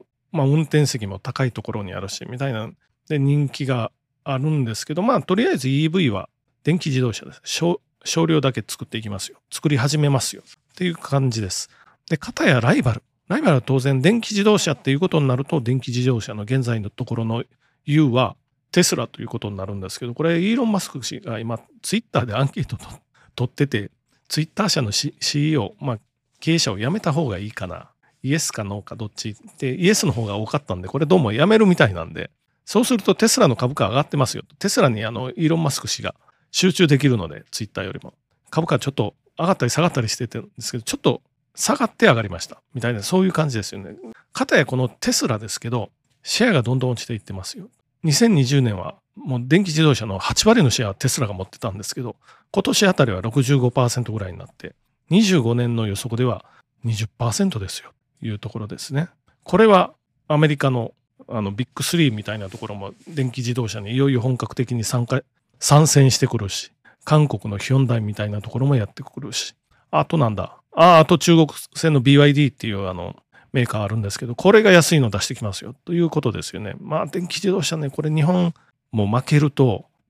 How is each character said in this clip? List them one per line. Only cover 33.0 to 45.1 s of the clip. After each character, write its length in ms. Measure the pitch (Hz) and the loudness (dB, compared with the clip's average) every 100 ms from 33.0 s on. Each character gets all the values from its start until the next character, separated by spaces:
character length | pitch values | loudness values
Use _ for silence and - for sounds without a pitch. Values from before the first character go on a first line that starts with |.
と 120 | - | 0
テ 140 | 185 220 | 2 2
ス 120 | - | 4
ラ 80 | 147 | 2
の 80 | 117 | 2
株 180 | 123 | -2
価 140 | 143 113 | 0 -2
上 60 | |
が 60 | 123 | -2
っ 80 | - | -2
て 80 | 147 | -2
ま 100 | 123 | -2
す 100 | - | -4
よ。 60 | - - | -14 -8
テ 100 | 202 | -2
ス 120 | - | 2
ラ 80 | 151 | 2
に 160 | 107 | 2
あ 60 | 110 | -4
の、 200 | 120 127 | -6 -8
イ 160 | - 156 | -2 0
ー 20 | |
ロ 80 | 165 | 0
ン・ 60 | |
マ 80 | 151 | -2
ス 100 | - | -4
ク 80 | - | -6
氏 140 | - | -6
が 120 | 95 - _ _ _ | -8 -10 _ _ _
集 220 | - 180 | 0 2
中 140 | 160 165 | 4 4
で 120 | 139 | 4
き 100 | 139 | 4
る 80 | 117 | 0
の 120 | 82 | -4
で、 160 | 55 - | -10 -14
Twitter 320 | - 107 - | -12 -10 -8
よ 100 | 95 | -8
り 80 | - | -10
も。 140 | - - _ _ _ | -16 -20 _ _ _
株 160 | - 165 | -2 0
価 120 | 139 | 0
ち 100 | 143 | 0
ょ 20 | |
っ 20 | |
と 220 | - 104 - _ - | -2 -4 -6 _ -4
上 80 | 170 | -2
が 60 | |
っ 40 | - | 0
た 100 | 120 | 0
り 40 | |
下 120 | - | 2
が 60 | 170 | 0
っ 40 | |
た 80 | 139 | 0
り 80 | 110 | -4
し 80 | - | -4
て 120 | 120 | -8
て 100 | 117 | -10
ん 40 | |
で 60 | - - | -14 -14
す 140 | - | -10
け 60 | 123 | -10
ど、 40 | |
ち 120 | - | -8
ょ 20 | - | -2
っ 20 | |
と 240 | - - _ _ _ | 0 0 _ _ _
下 220 | - - 269 | -6 -2 -2
が 100 | 240 | -2
っ 80 | |
て 120 | - 214 | 2 4
上 80 | |
が 80 | 117 | 4
り 60 | 101 | -2
ま 100 | 87 | -8
し 60 | - | -14
た。 160 | - _ | -18 _
み 60 | 127 | -6
た 100 | 117 | -4
い 40 | |
な、 80 | 113 | -4
そ 180 | 98 185 | -2 0
う 40 | |
い 40 | 190 | 2
う 40 | |
感 160 | 160 156 | 0 -2
じ 80 | 113 | -2
で 60 | |
す 120 | 98 | -6
よ 60 | 101 | -10
ね。 160 | 98 - 226 - _ | -14 -16 -18 -20 _
か 140 | - 262 | -6 0
た 100 | 214 | 2
や 100 | 143 | 2
こ 100 | 127 | 0
の 120 | 127 | -2
テ 240 | - - | -4 -2